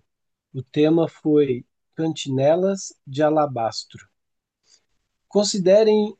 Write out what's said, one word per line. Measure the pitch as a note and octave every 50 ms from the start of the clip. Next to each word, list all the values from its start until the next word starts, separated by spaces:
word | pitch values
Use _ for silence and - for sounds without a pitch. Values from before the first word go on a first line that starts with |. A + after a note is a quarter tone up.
| _ _ _ _ _ _ _ _ _ _
O | - C3
tema | B2+ _ - D3 D3+ D#3 E3 E3 D#3+ -
foi | - _ - D#3 D3+ D3 D3 C#3 B2 B2 - _ _ _ _ _ _
Cantinelas | - D#3+ D#3+ D#3 - - C#3 C3 C3 C3+ D3 E3 F3+ F#3 G3 G3 F#3+ - - - _ _
de | C#3+ C3 C#3
Alabastro. | D3+ D3+ D#3 D#3 D3 C#3+ B2+ A#2 A2+ A2 - - - - - - - _ _ _ _ _ _ _ _ _ _ _ _ _ _ _ _ _ _ _ _ _ _ _ _ _
Considerem | - G3+ G#3 G3+ - G3+ E3+ F3+ F#3+ G#3+ A3 G#3+ G#3+ G#3+ G#3 G#3+ - _